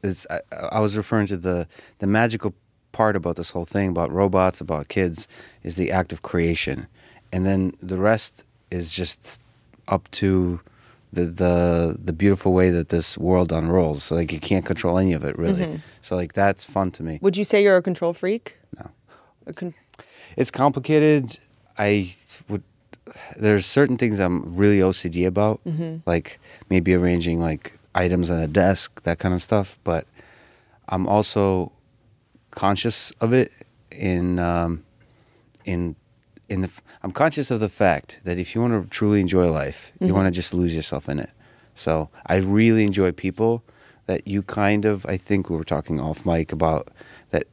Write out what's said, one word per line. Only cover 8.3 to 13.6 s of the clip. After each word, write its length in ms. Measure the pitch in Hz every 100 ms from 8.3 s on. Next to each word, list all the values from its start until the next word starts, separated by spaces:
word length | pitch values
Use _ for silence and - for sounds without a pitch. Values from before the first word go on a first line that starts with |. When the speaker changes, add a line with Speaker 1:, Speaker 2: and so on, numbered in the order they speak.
| - _ _ _
Speaker 1:
is 220 | 90 82
just 480 | 90 90 - - - _ _ _ _ -
up 200 | 98 -
to 500 | - 101 92 90 87 _ _ _ _ _
the, 140 | 90 87
the, 720 | 87 90 87 87 85 85 -
the 80 | 90
beautiful 400 | 80 98 95 95
way 160 | 92 92
that 200 | 87 82
this 280 | 85 80 -
world 340 | 85 92 87
unrolls. 500 | 80